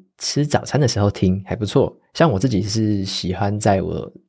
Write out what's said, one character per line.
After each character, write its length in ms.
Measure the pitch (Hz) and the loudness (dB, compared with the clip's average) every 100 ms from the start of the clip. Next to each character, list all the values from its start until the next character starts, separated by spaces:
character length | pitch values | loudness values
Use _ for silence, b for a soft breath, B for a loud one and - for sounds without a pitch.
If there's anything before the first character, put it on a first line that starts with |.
| _ - | _ -10
吃 260 | - 139 | -6 -2
早 200 | 147 - | 0 -2
餐 140 | - 131 | 0 0
的 100 | 139 | 0
时 100 | 101 | 2
候 120 | 101 | 0
听， 320 | - 95 95 - | 2 2 0 -2
还 80 | |
不 100 | 95 | -6
错。 320 | 104 139 101 - _ | 0 2 2 -2 _
像 160 | - 165 | 2 2
我 80 | 95 | 2
自 100 | 135 | 0
己 140 | 101 | 0
是 420 | 101 113 107 104 | -2 0 0 0
喜 280 | 95 - 87 | -2 -4 -4
欢 260 | 90 101 107 | -2 -2 0
在 220 | 107 98 | 2 2
我 300 | 85 82 - - | 0 -6 -8 -14